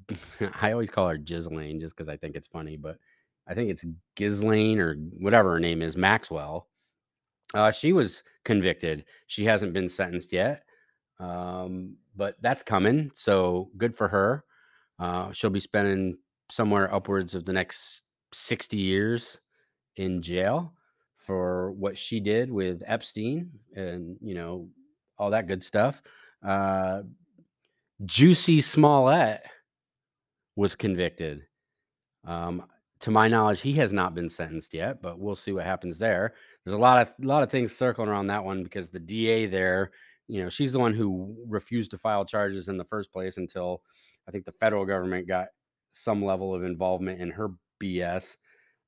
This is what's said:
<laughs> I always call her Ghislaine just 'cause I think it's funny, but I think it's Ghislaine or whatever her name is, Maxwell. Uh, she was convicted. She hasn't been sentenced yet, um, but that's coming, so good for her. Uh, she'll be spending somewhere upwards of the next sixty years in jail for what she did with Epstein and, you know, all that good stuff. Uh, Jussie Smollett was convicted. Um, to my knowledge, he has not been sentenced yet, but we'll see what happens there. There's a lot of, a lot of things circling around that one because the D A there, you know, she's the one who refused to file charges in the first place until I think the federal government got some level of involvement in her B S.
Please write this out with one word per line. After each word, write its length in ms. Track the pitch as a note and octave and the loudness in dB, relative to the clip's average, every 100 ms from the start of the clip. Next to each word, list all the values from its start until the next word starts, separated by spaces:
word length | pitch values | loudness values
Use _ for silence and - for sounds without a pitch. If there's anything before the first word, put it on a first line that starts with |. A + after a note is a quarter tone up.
| F#2+ G2 | -12 -12
<laughs> 440 | - - G2+ - | -12 -8 -8 0
I 120 | G#2+ | 0
always 180 | A#2 A2 | 0 -2
call 180 | - F#2 | 0 0
her 100 | D#2 | 0
Ghislaine 600 | D2 E2+ E2 D#2 D2+ D#2 | -6 -8 -8 -8 -8 -8
just 140 | D#2+ | -10
'cause 140 | - D#2 | -12 -12
I 80 | D2 | -12
think 180 | D#2 | -12
it's 140 | D2 - | -12 -14
funny, 280 | E2+ D#2 D2+ | -12 -12 -12
but 220 | D2+ - _ _ _ _ - | -12 -14 _ _ _ _ -10
I 80 | |
think 160 | F#2 A#2 | -4 -4
it's 140 | F2 E2+ E2 _ - | -4 -10 -14 _ -4
Ghislaine 640 | G#2 G2+ G#2+ G#2+ G#2+ A2 | -2 0 2 4 4 4
or 160 | E2+ D2 | 2 -2
whatever 560 | D#2 E2+ G2 A2+ F#2+ | -8 -4 4 6 6
her 80 | E2 | 4
name 220 | E2+ E2 | 2 0
is, 140 | E2 E2+ | -2 2
Maxwell. 720 | F#2+ A2 - D#2+ D2 D#2 - _ _ _ _ _ _ _ - | 4 4 2 -8 -6 -10 -12 _ _ _ _ _ _ _ -4
Uh, 160 | G#2 G#2+ | 4 4
she 220 | A2 D#3 | 4 4
was 320 | F#3 G#2+ - - _ | 4 2 -2 -16 _
convicted. 600 | - G#2+ F#2 E2+ E2+ D2 - _ _ | 0 4 4 2 -2 -4 -8 _ _
She 160 | - | -2
hasn't 280 | G#2 G#2+ G2 | 2 2 0
been 160 | F2 F#2 | -2 -2
sentenced 440 | - F#2 F2 - | -4 -4 -4 -4
yet, 320 | F2+ G#2+ D3 _ _ _ _ _ - | 0 0 -2 _ _ _ _ _ -14
um, 720 | F2+ F2 F2+ F2+ F#2 F#2 F#2 - _ G2+ | -10 -8 -8 -8 -8 -10 -10 -16 _ -6
but 180 | G2+ - | -6 -2
that's 240 | A#2 C3+ | -2 -2
coming, 480 | - G2+ G2+ C#3 D3 | 0 2 4 4 0
so 560 | - - G2 F2+ F2+ F#2 F#2+ | -4 2 4 4 0 -4 -4
good 200 | A#2 A2+ | -4 0
for 120 | G2+ | 0
her. 360 | G2+ G2+ C#3+ - _ _ _ _ - | 4 2 0 -6 _ _ _ _ -8
Uh, 320 | F2+ F2+ F#2 | -4 -4 -6
she'll 180 | F#2+ A2 | -2 0
be 120 | G2 | 0
spending 580 | - G#2+ G2+ G2 F#2 F2 _ _ - | 0 0 2 2 -2 -6 _ _ -8
somewhere 420 | - G#2+ G2+ F#2+ | -2 2 4 2
upwards 440 | G2+ G2 G2 F2 F#2+ | 0 0 -2 -2 -6
of 80 | |
the 80 | F2 | -2
next 500 | F#2 F2+ - - - - _ _ | -2 -2 -8 -14 -16 -20 _ _
sixty 460 | - - A#2+ - G#2 | -10 -4 -4 -4 -2
years 600 | F#2+ F#2+ G#2+ A#2 - - _ _ _ _ _ | 0 2 2 -2 -6 -16 _ _ _ _ _
in 280 | - F#2+ F2+ | -6 -4 -4
jail 500 | E2 F2+ F#2+ C#3+ E3+ - _ _ _ _ | -4 0 0 0 -4 -12 _ _ _ _
for 560 | - F#2+ F2+ F2+ F#2 | -6 -4 -2 -2 -4
what 260 | G2 G2 F#2+ | -4 -6 -6
she 220 | - A2+ | -6 -4
did 320 | G2+ A2 B2+ | 0 0 0
with 320 | A2 F#2 F2 F#2 | -2 -2 -4 -4
Epstein 640 | A2+ - - A2 D3+ F3 B2+ _ | -6 -6 -6 -4 -4 -8 -14 _
and, 420 | G2 F#2 F2 E2+ F#2+ | -10 -8 -8 -10 -12
you 120 | A2 | -10
know, 360 | F2+ E2+ F2+ E2+ - _ _ _ - | -8 -8 -10 -12 -20 _ _ _ -6
all 120 | G#2 | 0
that 180 | G#2+ F#2 | 0 0
good 120 | F#2+ | -6
stuff. 360 | - G#2 B2 - - - - _ G2 | -2 2 2 0 -14 -20 -20 _ -2
Uh, 560 | G2 G2 F#2+ F#2+ F#2+ F#2+ - _ _ _ _ _ _ _ - | 0 2 0 0 -4 -8 -18 _ _ _ _ _ _ _ -14
Jussie 580 | G2 - D#3 E3+ - D#3+ | -4 8 8 8 6 4
Smollett 840 | - - D3+ C#3+ C3 D#3+ A#2+ G#2+ - - _ _ _ _ _ _ _ _ _ | 4 6 6 8 6 6 4 0 -10 -20 _ _ _ _ _ _ _ _ _
was 220 | - G2+ - | 0 0 0
convicted. 680 | G#2 F2+ F2 - D#2+ C#2+ C#2+ _ _ _ _ _ _ _ | 0 0 -2 -2 -8 -8 -14 _ _ _ _ _ _ _
Um, 400 | - E2+ F2 F2 - _ _ _ | -10 -6 -4 -6 -10 _ _ _
to 100 | - | 2
my 160 | A2 A2 | 4 6
knowledge, 340 | A2+ G#2+ G2 | 6 4 2
he 120 | C#3 | 0
has 200 | C#3+ A#2+ | 0 2
not 220 | G2+ F2+ | 2 0
been 160 | E2+ E2+ | -2 -6
sentenced 420 | - D#2+ D#2+ - | -6 -8 -10 -10
yet, 300 | D#2+ F#2+ - | -8 -6 -8
but 160 | F2+ E2+ | -12 -8
we'll 160 | G2+ | -8
see 160 | G2 - | -8 -6
what 140 | F#2+ | -6
happens 340 | E2+ F#2 F#2 E2 | -4 -6 -6 -2
there. 360 | A2+ F2+ A2 - - _ | 0 0 -2 -6 -20 _
There's 120 | - G#2 | -6 4
a 20 | |
lot 240 | B2 B2+ | 8 8
of, 60 | A#2 - | 6 0
a 60 | C3 | 0
lot 160 | D3 | 2
of 80 | C3+ | 2
things 240 | C3+ A#2 | 0 -2
circling 340 | - B2+ A2 G#2+ | 0 -2 0 -2
around 200 | G#2 G2 | -2 -2
that 160 | G2+ | -2
one 180 | F#2+ F#2+ | -4 -6
because 260 | F2+ G2+ E2+ | -6 -10 -10
the 120 | F#2 | -12
D 280 | E2 A2 A2+ | -8 -2 2
A 180 | A2+ A2 | 2 2
there, 440 | F#2+ F#2 F#2 F#2+ - - _ - | 0 2 2 0 -6 -20 _ -10
you 160 | G#2+ | -6
know, 40 | F2+ | -6
she's 240 | - C#3 | -2 -2
the 60 | B2+ | 2
one 160 | A#2+ | 2
who 420 | A2 G#2 F#2 F#2+ A2+ A#2+ | 2 0 -2 -6 -12 -8
refused 420 | G#2 - A#2+ G#2 | -8 -4 -4 -4
to 80 | F#2+ | -4
file 260 | A2 G#2 | -2 0
charges 440 | G2 G#2+ G2+ G2 F2+ | 0 -2 -2 -2 -6
in 80 | F#2+ | -8
the 80 | |
first 280 | F2 G#2+ G2 | -6 -8 -8
place 240 | F#2+ F#2 F#2+ | -8 -8 -8
until 460 | F2+ F#2 F2+ F2 - _ _ _ - | -8 -6 -6 -6 -10 _ _ _ -14
I 20 | |
think 140 | F#2+ | -12
the 80 | - | -12
federal 340 | - A2 G#2 F#2+ | 0 2 2 0
government 400 | G2 F#2 F#2 F2 | -2 -2 -4 -2
got 220 | F#2 F#2 _ _ _ _ | -4 -4 _ _ _ _
some 340 | - - G#2 | -10 -4 -2
level 300 | G2 F#2+ F#2+ | 0 -2 -2
of 80 | F#2 | -4
involvement 580 | F2+ E2+ F#2 F#2 F#2+ F2+ | -4 -2 -2 0 -4 -6
in 120 | F2 | -8
her 160 | F2+ G#2+ F2+ _ _ | -6 -8 -10 _ _
B 200 | G2+ F2+ | -6 -2
S. 360 | F2 F#2 - - _ _ _ _ | -2 -4 -8 -18 _ _ _ _